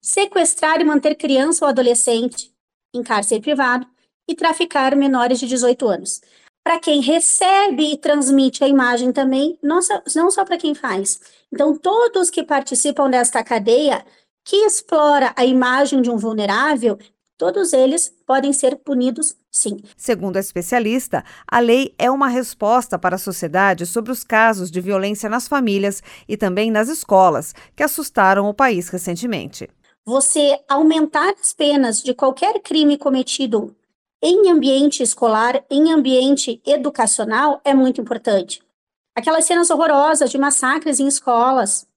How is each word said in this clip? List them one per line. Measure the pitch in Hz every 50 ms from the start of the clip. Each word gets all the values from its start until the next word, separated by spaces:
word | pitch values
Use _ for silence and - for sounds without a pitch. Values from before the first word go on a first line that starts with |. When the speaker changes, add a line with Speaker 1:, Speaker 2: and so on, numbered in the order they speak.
Speaker 1:
sequestrar | _ - - 392 403 392 - 370 330 330 - - - 311 320 320
e | 339
manter | 302 302 285 - 302 302
criança | _ - 294 277 254 269 320 339 - 311
ou | 285
adolescente | 254 247 254 240 240 240 - 247 233 226 240 247 - - - _ _ _ _ _ _ _ _ _ -
em | 240 240
cárcere | - 233 202 202 - 240 214
privado | 214 294 294 262 269 247 247 254 254 _ _ _ _ _ _ _ _
e | - 320
traficar | - - 330 320 330 349 339 - 285 262 269 285
menores | 277 277 277 262 247 240 247 262 240
de | 269
dezoito | 233 262 247 247 247 254 - 277 220
anos. | 185 - 190 - - - _ _ _ _ _ _ _ _ _
Pra | 330 330 330
quem | - 330 294 285
recebe | 240 262 320 330 - - - - 392 370 392 392 403 403 262 269 311 302
e | 302
transmite | 302 - 311 294 294 269 262 277 277 269 262 - - 269
a | 277
imagem | 277 269 247 247 247 233 254 254
também, | 247 285 269 262 262 262 285 320 339 _
não | - 285 320 359
só, | 349 - 415 - _ - -
não | 311 330 381
só | 381 392 392
pra | - 359
quem | 339 - 302 294
faz. | - - 240 185 196 196 - - - _ - _ _ _ _
Então, | - - 277 311 294
todos | 302 - 359 403 453 480 466 - 381 359 349
que | - 349 320
participam | - 302 277 277 - 262 - - 294 285 302 277 269
desta | 247 247 233 - - 233 226
cadeia, | - 240 220 196 226 233 262 302 285 233 - - _ _ _ _ _ _ _ _
que | - 370
explora | 403 427 415 - - - - 339 311 294 294 294 285 262 - -
a | - 247
imagem | 262 262 254 254 247 247 269 285 277 285 269
de | 247 240
um | 240
vulnerável, | 214 208 226 220 214 208 202 196 226 269 302 302 233 226 226 202 - - _ _ _ _ _ _
todos | _ 466 - 359 403 381 339 -
eles | 262 262 269 302 349 - - _ _ _
podem | - 254 269 262 277 277
ser | - - 254 285
punidos, | - _ - 277 254 247 254 233 320 311 - - _ _ _
sim. | - - - 208 208 202 - - -
Speaker 2:
Segundo | _ - - 233 175 180 190 180
a | 190
especialista, | 202 - - 180 175 - 247 240 226 214 233 262 - - - 143 - - - - -
a | - - 240
lei | 240 233 233 262 269 - _
é | - - 247
uma | 269 277 277 262
resposta | 240 254 240 - - _ 208 208 233 254 240 - -
para | 175 - 185 180
a | 190
sociedade | - 196 185 - 175 160 151 185 196 196 185 175 175
sobre | 175 - 233 220 226 254
os | - -
casos | - 226 220 226 226 220 196 180 180
de | 156 180
violência | 175 190 202 190 190 202 214 202 -
nas | 208 220 247 240
famílias | - 294 277 254 214 196 202 196 202 196 - - - - - _ -
e | 208
também | 208 220 208 180 202 220 226
nas | 220 214 220
escolas, | 247 320 - - - 202 190 185 180 151 117 - - - - - _ _
que | - 294
assustaram | 302 - - 302 - _ 233 196 190 196 202 202
o | 208 208
país | 208 269 254 220 175 175
recentemente. | - - 180 175 180 175 175 226 240 214 151 85 - - - - - _ _ _ _ _ _ _
Speaker 1:
Você | 214 240 269 269 - - 311 294 285 277 277 _ -
aumentar | 277 285 311 311 320 320 302 302 - 302 311 392 392 _
as | - -
penas | - - 302 294 294 285 262 233 220 -
de | - 262 247
qualquer | - 294 269 262 - 349 403 480 403
crime | - - - 311 302 294 294
cometido | 285 - 285 262 262 254 - - - 269 226 220 208 214 - - _ _ _ _ _ _ _ _ _
em | - 320 359 415 415 370
ambiente | 339 302 247 277 262 269 285 294 - - 254
escolar, | 226 - - 247 226 214 214 226 240 247 277 _ _
em | 269 277 311 330
ambiente | 320 311 247 262 262 254 254 269 285 269 - 254 226 - _
educacional, | 262 294 294 247 294 285 - 233 208 - - 214 220 220 240 285 302 277 277 _
é | 285 277
muito | 262 262 254 247 -
importante. | 220 - 233 220 _ 233 208 190 180 - - - _ _ _ _ _ _ _ _ _ _ _
Aquelas | 240 233 320 320 320 320
cenas | - 349 349 349 349
horrorosas | 330 285 330 320 294 277 285 311 311 302 294 240
de | -
massacres | 269 277 285 285 - 262 254 277 320 - 311 285 -
em | 269
escolas. | 277 277 - _ 262 240 233 240 262 262 254 208 196 - - - _ _